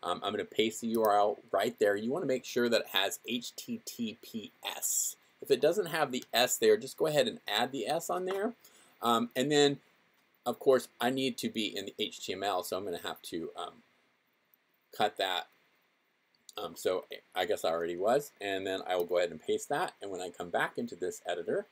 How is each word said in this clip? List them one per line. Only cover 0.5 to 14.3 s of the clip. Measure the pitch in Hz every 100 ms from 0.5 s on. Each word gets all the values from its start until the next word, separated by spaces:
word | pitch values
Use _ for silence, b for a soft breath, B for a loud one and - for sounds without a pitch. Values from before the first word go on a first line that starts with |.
| - 110 -
the | 117
U | 113
R | 110 101
L | 104 - -
right | 95 107 -
there. | 104 101
You | 110
wanna | 151 156
make | 131
sure | - - 120
that | 113
it | -
has | 98 98 - -
H | 123 117 -
T | - 117
T | - - 233 226
P | - 226 202 _
S. | 202 - - - - - b b
If | -
it | 127
doesn't | 143 180 175
have | 160 147
the | 123 -
S | 113 127 -
there, | 110 107
just | 131 -
go | 160
ahead | 151 123
and | 87 -
add | 104 127
the | 135 107
S | 156 -
on | 180 185
there. | 196 214 240 B B B B
Um, | 117 117 120
and | - 135
then, | 147 143 139 _ _ _ _ _ _
of | - 120
course, | - 131 - _
I | 120
need | 135 131 120
to | 117
be | 113 107 -
in | 98
the | -
H | 104 -
T | -
M | 95
L, | 98 92
so | 87 92
I'm |
gonna | 101 87
have | 95 76
to, | - 87 82 -
um, | 87 - _ _ _ _ _